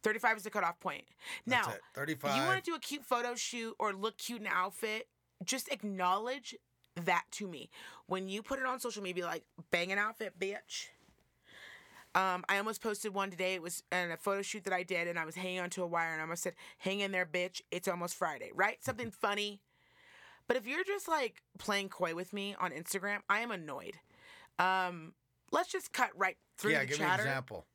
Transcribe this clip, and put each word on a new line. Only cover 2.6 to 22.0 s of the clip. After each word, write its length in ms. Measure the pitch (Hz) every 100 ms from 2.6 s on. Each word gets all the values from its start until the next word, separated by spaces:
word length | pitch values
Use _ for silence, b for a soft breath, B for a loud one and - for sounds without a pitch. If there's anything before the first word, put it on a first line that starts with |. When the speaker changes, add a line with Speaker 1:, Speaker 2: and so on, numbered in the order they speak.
Speaker 1:
do 140 | 359
a 60 | 339
cute 240 | - 285
photo 300 | - 240 240 240
shoot 380 | - 240 226 -
or 140 | 214
look 240 | 190 214 -
cute 220 | - 240
in 60 | 208
an 60 |
outfit, 540 | 180 185 - 220 214 - _ _ _
just 240 | 175 262 -
acknowledge 840 | 269 214 190 180 190 233 269 - 247 _ _ _ -
that 280 | 170 175 -
to 140 | - 202
me. 220 | 156 - B B B -
When 220 | 190 190
you 140 | 202
put 160 | 214 269
it 80 | 262
on 140 | 254
social 220 | 247 208
media, 200 | 190 180
be 40 | 175
like, 180 | 165 - - -
"Bang 220 | 175 175
an 60 | 196
outfit, 400 | 208 226 208 175
bitch." 500 | 190 208 - - - - - _ _ _ B B B B B B B
Um, 300 | 180 190 180 -
I 80 | 196
almost 240 | 214 208
posted 320 | 226 208 214
one 160 | 196 196
today. 240 | 175 185
It 80 | 185
was 200 | 170 170 -
in 200 | 180 175
a 80 | 165
photo 240 | - 196
shoot 220 | 196 214
that 100 | 190
I 80 | 185
did, 260 | 180 180 175
and 100 | 170
I 60 |
was 100 | 160
hanging 260 | 170 185 185
onto 220 | 180 185
a 40 | 175
wire, 260 | 170 165
and 80 | 160
I 40 |
almost 180 | 156 175
said, 120 | 180 - B B
"Hang 220 | 190 196
in 120 | 196
there, 120 | 185
bitch. 380 | 180 180 180 - -
It's 180 | 180 185
almost 260 | 175 175 -
Friday," 340 | 170 147 -
right? 300 | - 196 -
Something 260 | - 226 233
Speaker 2:
<laughs> 100 | -
Speaker 1:
funny. 380 | 208 202 208 202 _ B B B B B B B _
But 80 | 247
if 80 | 214
you're 180 | 302
just, 240 | 370 403 359
like, 320 | 320 247 - _ -
playing 300 | - 202 196
coy 260 | -